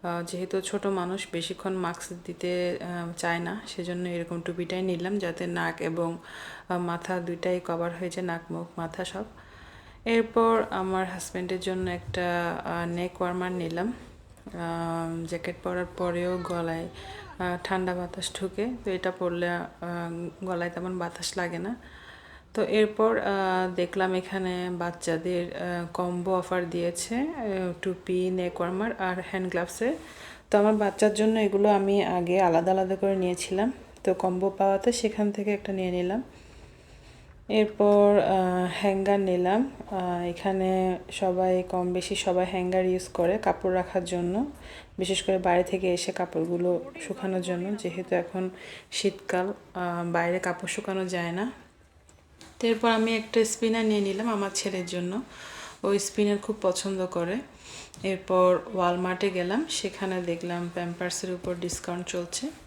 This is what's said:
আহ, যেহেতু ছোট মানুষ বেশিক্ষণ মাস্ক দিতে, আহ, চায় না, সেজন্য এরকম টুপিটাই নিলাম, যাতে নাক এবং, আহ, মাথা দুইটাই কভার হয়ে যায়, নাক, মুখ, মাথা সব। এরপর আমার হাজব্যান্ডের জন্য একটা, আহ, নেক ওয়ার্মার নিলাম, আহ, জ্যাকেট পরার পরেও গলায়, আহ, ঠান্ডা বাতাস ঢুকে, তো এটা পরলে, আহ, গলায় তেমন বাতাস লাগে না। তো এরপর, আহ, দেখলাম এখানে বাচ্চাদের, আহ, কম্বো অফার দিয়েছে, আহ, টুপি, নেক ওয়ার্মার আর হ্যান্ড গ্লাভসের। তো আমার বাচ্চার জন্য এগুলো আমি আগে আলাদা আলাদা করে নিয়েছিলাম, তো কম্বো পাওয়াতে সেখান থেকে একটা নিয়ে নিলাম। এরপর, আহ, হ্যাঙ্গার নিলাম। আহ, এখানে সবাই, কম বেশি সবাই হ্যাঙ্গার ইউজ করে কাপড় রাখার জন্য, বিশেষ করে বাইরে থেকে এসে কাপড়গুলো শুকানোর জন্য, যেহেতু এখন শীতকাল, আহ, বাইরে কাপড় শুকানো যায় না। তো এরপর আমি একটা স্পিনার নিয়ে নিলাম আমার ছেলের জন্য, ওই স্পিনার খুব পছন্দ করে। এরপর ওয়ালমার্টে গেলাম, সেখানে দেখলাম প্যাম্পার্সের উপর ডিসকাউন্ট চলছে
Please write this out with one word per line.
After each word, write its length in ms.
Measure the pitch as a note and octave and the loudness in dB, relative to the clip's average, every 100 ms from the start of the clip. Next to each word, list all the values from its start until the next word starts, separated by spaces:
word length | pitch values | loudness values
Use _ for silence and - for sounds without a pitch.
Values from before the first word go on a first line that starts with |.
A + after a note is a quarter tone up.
আহ, 200 | F3+ E3+ | -2 -4
যেহেতু 380 | E3+ F3+ F#3 F#3+ | -4 -6 -2 -2
ছোট 260 | F#3+ G3+ G3+ | -2 -2 0
মানুষ 400 | G3 F3+ G3 - | 0 -2 -4 -4
বেশিক্ষণ 420 | E3+ E3+ F#3 G3 | -6 -6 -6 -4
মাস্ক 400 | F#3 F3 F3 - F3 - | -2 -2 -4 -10 -12 -12
দিতে, 520 | F3 F3+ F3+ F3+ F3 | -6 -2 0 -2 -2
আহ, 320 | F3 F3 E3+ F3 | -6 -6 -6 -4
চায় 220 | F3 E3+ | -2 -2
না, 220 | E3+ G#3 - | -2 -6 -8
সেজন্য 420 | - F3 F3 F3+ | -8 -6 -4 -4
এরকম 320 | F3 E3+ E3+ | -4 -4 -4
টুপিটাই 400 | E3+ E3+ E3+ F#3 | -4 -4 -4 -2
নিলাম, 360 | F#3 E3+ F3+ G3+ | 0 -2 -2 -2
যাতে 280 | F3 E3 F3 | -2 -4 -4
নাক 340 | F3 E3+ E3 | 0 -2 -2
এবং, 360 | E3 E3 E3+ E3+ - - - - - | -4 -2 -2 -4 -12 -14 -14 -16 -4
আহ, 100 | F3+ | -2
মাথা 400 | F3 E3+ E3+ F3+ | -2 -4 -2 -4
দুইটাই 400 | F3 E3+ F3+ F3+ F3 | -2 -2 0 -2 -2
কভার 260 | E3+ E3+ E3+ | -2 -2 -4
হয়ে 100 | F#3 | -6
যায়, 160 | F3+ F3+ | -4 -4
নাক, 260 | E3+ E3+ | -4 -6
মুখ, 280 | E3 E3+ - | -8 -8 -6
মাথা 260 | E3 D#3+ F3+ | -6 -6 -6
সব। 200 | F#3+ G#3+ - - - - - - - - | -6 -10 -14 -20 -20 -20 -20 -20 -8 2
এরপর 580 | A3+ A3+ A#3 A3+ A3+ - | 2 4 4 6 4 2
আমার 360 | F#3+ F#3+ F#3 F#3 | -2 0 0 -2
হাজব্যান্ডের 540 | F3+ - F#3 F3+ F#3 | -6 -6 -6 -4 -2
জন্য 320 | F#3 F#3 F#3 | -2 -2 -2
একটা, 640 | F3 - - F3+ F3 E3+ - - | -4 -4 -2 0 0 0 -2 -4
আহ, 240 | E3+ E3+ | -2 -2
নেক 320 | E3+ F3+ - | -2 -4 -2
ওয়ার্মার 300 | F3+ F3+ F3+ | -2 0 -2
নিলাম, 420 | F3+ E3 E3 G#3 B3 - - - - - | -2 -2 -2 -2 -4 -12 -20 -20 -20 -14
আহ, 800 | E3+ E3+ E3 E3 E3 E3 E3 E3 | -8 -4 -2 -2 -2 -2 -4 -4
জ্যাকেট 300 | E3+ F3+ F3 | -6 -6 -6
পরার 220 | F3+ F3+ F3 F3 | -4 -4 -4 -4
পরেও 400 | F3+ F3 F3 F3+ | -2 0 -2 -2
গলায়, 520 | F3 F3 E3 E3 E3+ - - - - - | -2 -2 -2 -4 -6 -10 -14 -14 -14 -6
আহ, 180 | F3+ F3 | -4 -4
ঠান্ডা 300 | - F#3+ F3+ | -2 0 0
বাতাস 380 | F3+ F3+ - F3 - | -2 -4 -6 -8 -4
ঢুকে, 280 | F#3+ F#3 A3+ B3 | -6 -2 -4 -4
তো 80 | G#3 | -4
এটা 200 | F#3 F#3 | -2 -2
পরলে, 380 | F3+ F3+ E3+ F3 | -2 -2 0 0
আহ, 160 | F3 F3 - F3 F3 E3+ E3+ F3 - | -2 -4 -8 -8 -6 -6 -6 -8 -8
গলায় 260 | F#3 F3 F3 | -4 -2 -2
তেমন 280 | F3 F3+ F#3 | -4 -6 -4
বাতাস 400 | E3+ - F3 F#3+ | -6 -6 -6 -4
লাগে 220 | F3 E3+ | -4 -4
না। 160 | F#3 A#3+ - - - - - - - | -4 -6 -10 -20 -20 -20 -20 -20 -8
তো 100 | - | -2
এরপর, 560 | - G#3+ G#3+ G#3+ A3 - | 2 4 4 4 4 4
আহ, 560 | - G3 F#3+ F#3 F#3 F3+ | 2 2 2 2 0 0
দেখলাম 380 | F3 F#3+ F#3 | -2 0 2
এখানে 560 | F#3 F#3 F#3+ F#3 F3+ F3+ | 0 -2 -2 -2 -2 -4
বাচ্চাদের, 840 | F3 F3 F3 - D#3+ F3 F3 F3 - | -4 -4 -4 -2 -2 0 -2 -2 -6
আহ, 320 | F3 F3 E3+ | -4 -4 -4
কম্বো 380 | - F3+ F3+ F3+ | -4 -2 -2 0
অফার 380 | F#3 F3+ F3+ F3 | 0 2 -2 0
দিয়েছে, 460 | F3 E3+ F3 - A#3 | -2 -2 -2 -4 -2
আহ, 580 | D4+ D#4+ A3 F#3+ F3+ F3 | -2 -4 -4 -2 -2 -4
টুপি, 500 | F#3+ F#3 - F#3 F3+ | -4 -4 -2 0 0
নেক 300 | F#3 F3+ F3 | 0 -2 -2
ওয়ার্মার 300 | F3 F#3 A3 - | -2 0 -2 -2
আর 220 | F#3 F3+ - | -2 -2 -4
হ্যান্ড 200 | F#3+ F#3 | -4 -2
গ্লাভসের। 440 | F3 F3 - A#3 D#4+ - - - - - | -2 -2 -2 -2 -2 -8 -16 -18 -18 4
তো 60 | G#3 | 6
আমার 160 | G#3 | 6
বাচ্চার 400 | G#3+ G3+ - G#3 | 6 2 4 4
জন্য 260 | G#3 A3 A3 | 6 4 6
এগুলো 300 | G#3 G3 G#3 | 4 6 6
আমি 340 | G3+ G3 G3+ | 6 6 4
আগে 380 | F3+ F3+ F3 F3+ | 4 2 4 6
আলাদা 300 | F3+ E3 F3 | 6 6 6
আলাদা 240 | F#3+ F#3 F#3+ | 4 2 2
করে 200 | G3 F#3+ | 2 4
নিয়েছিলাম, 560 | F3+ F3+ - F#3+ A3+ - - - | 2 0 0 2 2 0 -12 -2
তো 100 | - | 0
কম্বো 360 | F#3 F#3 F3+ F#3+ | 2 2 2 0
পাওয়াতে 420 | G3 G3 G3 A#3+ | 4 4 6 4
সেখান 400 | A#3 A3 G#3+ G#3 | 2 0 2 0
থেকে 200 | G#3 G#3 | 0 0
একটা 220 | G3+ - | -2 -2
নিয়ে 180 | F#3+ F#3 | -2 0
নিলাম। 320 | F3+ F3+ G#3+ C4+ - - - - - - - - - - - - | 0 0 -2 -4 -14 -20 -20 -20 -20 -20 -20 -20 -20 -20 -20 0
এরপর, 720 | G#3+ G#3+ G#3+ G#3 G3+ G3+ G3+ | 4 4 6 8 8 8 8
আহ, 520 | - F#3+ F#3 F3+ F3+ - | 6 4 4 2 0 2
হ্যাঙ্গার 380 | G3+ G3 G3 G3+ | 2 2 4 4
নিলাম। 520 | F#3+ F3+ F3+ G#3 C4+ - - | 4 4 4 4 2 -4 -8
আহ, 320 | F#3+ F3+ F3 | -4 -2 -2
এখানে 760 | F3 E3+ G3 F#3+ F#3 F#3+ F#3 F3+ - | -2 -2 0 2 2 4 2 0 -6
সবাই, 520 | - F#3 F3+ F#3 F#3 F3+ | 0 2 4 4 4 2
কম 240 | F3+ F3+ | 0 0
বেশি 220 | F3+ F3 G3 | 0 -2 -2
সবাই 300 | - F3+ F#3 | 2 2 2
হ্যাঙ্গার 400 | F#3 F3+ F#3 F#3 | 0 2 2 4
ইউজ 220 | F#3 - | 2 -2
করে 300 | - E3+ G#3 | 2 2 4
কাপড় 360 | G3 - F#3+ | 2 0 2
রাখার 320 | F#3 F3+ F#3+ F3 | 0 0 -2 -2
জন্য, 460 | F3+ F3 G3 C#4+ - - - - - | -2 0 0 -2 -6 -16 -16 -14 -6
বিশেষ 260 | F3+ F#3+ | -2 0
করে 140 | - F#3+ | 2 2
বাইরে 260 | F#3 F3 | 4 4
থেকে 300 | F3+ F#3+ F#3 | 4 0 2
এসে 180 | F3 - | 0 0
কাপড়গুলো 800 | F#3 F3 D#3+ E3 F3 F3+ E3+ E3+ - - | -2 -2 0 0 2 2 2 -2 -10 -8
শুকানোর 340 | A#3+ F#3+ F#3 | -4 -2 -2
জন্য, 340 | F3+ F3 F#3 G#3 | -2 -2 -2 -4
যেহেতু 400 | F3+ E3+ F3+ F3+ | -4 -6 0 0
এখন 340 | F3 F#3 F#3 F#3 - - - | 0 -4 -4 -6 -16 -18 -8
শীতকাল, 600 | - G3 F#3+ - F#3 F#3 - - | -2 -2 -2 -2 0 0 -4 -10
আহ, 380 | F#3 F3 F3 F3 | -6 -4 -2 0
বাইরে 280 | E3+ E3+ F3+ | 2 2 0
কাপড় 280 | F3+ F3 F3+ | 0 -2 -4
শুকানো 380 | - G3+ F#3+ F#3 | -4 -4 -2 -2
যায় 260 | F3+ E3+ | -2 -2
না। 200 | F3 A#3 - - _ - _ _ - _ - - - | -2 -4 -6 -20 _ -20 _ _ -20 _ -20 -20 -2
তো 80 | A#3 | 0
এরপর 220 | A3 A3+ | 4 4
আমি 260 | A3+ A3 A3+ | 4 4 2
একটা 300 | A3 A3+ A3 | 2 4 4
স্পিনার 400 | - A3+ A3+ A3 | 2 2 4 4
নিয়ে 160 | G#3 | 4
নিলাম 280 | G3 F#3+ A#3 | 2 0 0
আমার 200 | G#3 G3 | 0 0
ছেলের 320 | G3 G3+ F#3 F3 | -2 -2 -4 -4
জন্য, 360 | F3 F3+ G3+ C4 - - - - - | -2 -2 -4 -6 -14 -14 -14 -14 -4
ওই 160 | F#3+ G3+ | 2 2
স্পিনার 380 | G3 - G#3 G3+ | 0 2 2 2
খুব 180 | G3+ G#3+ | -2 0
পছন্দ 460 | F#3+ F#3 G3 F#3+ F#3 | 0 0 -2 -2 -2
করে। 260 | F3 E3+ G#3+ D4 - - - - - | -2 -2 -4 -6 -18 -18 -16 -16 -6
এরপর 560 | F#3+ F#3+ F#3+ F#3 F#3 F3+ - | -4 -4 2 6 8 6 2
ওয়ালমার্টে 560 | G3 F3 F3+ F3+ F3+ G3+ | 0 2 2 0 0 0
গেলাম, 360 | F3+ F3 A3 D#4+ | 0 0 0 0
সেখানে 520 | - G3 - F#3+ F#3 | -4 -4 -4 -2 -2
দেখলাম 480 | F3 E3+ F3 F3 F3 | -2 -2 -2 -4 -4
প্যাম্পার্সের 580 | F3 F3 F3 F3+ - F3+ | -4 -6 -4 -4 -4 -4
উপর 240 | F3+ F3 F3 | -4 -4 -4
ডিসকাউন্ট 460 | F3 - - F3 F3+ | -4 -4 -6 -6 -4
চলছে 420 | F3+ F3 - C#4+ - | -6 -4 -6 -6 -10